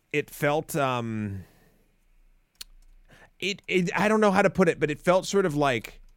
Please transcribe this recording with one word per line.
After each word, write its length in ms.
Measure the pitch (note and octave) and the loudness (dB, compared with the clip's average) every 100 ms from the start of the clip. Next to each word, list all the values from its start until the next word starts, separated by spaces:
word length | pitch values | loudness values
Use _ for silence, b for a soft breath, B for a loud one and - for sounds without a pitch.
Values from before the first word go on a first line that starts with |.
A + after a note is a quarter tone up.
| _ | _
it 180 | D3 - | -6 -6
felt, 440 | - D3 D3+ - D#3 | -4 -2 -2 -2 -2
um, 680 | C3+ B2 A#2 A2 G#2 G2 E2+ b b b b _ _ _ _ _ _ - - - - - _ b b - | -2 -2 -4 -4 -6 -8 -14 b b b b _ _ _ _ _ _ -20 -20 -20 -20 -20 _ b b -8
it, 240 | F#3+ G3 - | -8 -6 -2
it, 220 | F#3 F3 - | -2 0 0
I 100 | G#3+ | 2
don't 120 | G#3+ | 4
know 100 | G#3 | 4
how 120 | F#3+ | 4
to 80 | F#3+ | 2
put 180 | - F3 | 4 2
it, 100 | C3+ | 2
but 120 | D3+ | -2
it 100 | D3 | -2
felt 260 | F3 F#3 - | 2 2 2
sort 200 | G3 F#3 | 0 0
of, 100 | D3 | 2
like, 440 | C#3+ A#2 - - - | 0 0 -4 -18 -18